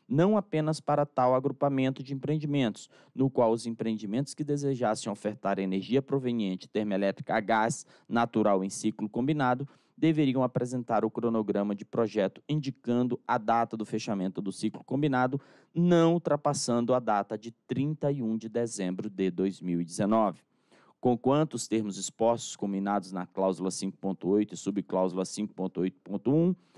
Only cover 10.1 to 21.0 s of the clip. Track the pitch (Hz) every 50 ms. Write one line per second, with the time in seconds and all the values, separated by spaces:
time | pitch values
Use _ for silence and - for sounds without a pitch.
10.1 | 160 151 151 135 123 131 127 120 - 127 123 120 127 127 117 - 117 104 107 110
11.1 | - 117 113 120 117 110 107 101 98 101 101 104 104 101 - - - - 117 107
12.1 | 104 107 95 92 - - - - 147 151 135 135 120 _ - 120 120 120 123 123
13.1 | 120 - _ - 120 123 107 110 113 117 117 113 - 113 107 - - 107 - 120
14.1 | 107 98 92 95 90 - 104 98 92 - - 107 - - - - 131 139 151 147
15.1 | 135 127 127 127 135 139 - - - _ _ _ - 165 175 175 175 165 165 165
16.1 | 170 175 - - 147 143 - 151 139 - - - 120 120 120 117 127 127 120 113
17.1 | 107 101 104 - 113 104 104 117 113 _ _ - 127 127 135 151 156 - - 143
18.1 | 143 139 117 110 110 110 113 110 107 117 120 117 - 101 92 90 92 92 104 107
19.1 | 98 92 95 92 87 87 92 98 90 - 85 90 87 85 85 82 85 - 104 98
20.1 | 110 113 110 98 82 - _ _ _ _ _ _ _ - _ _ _ _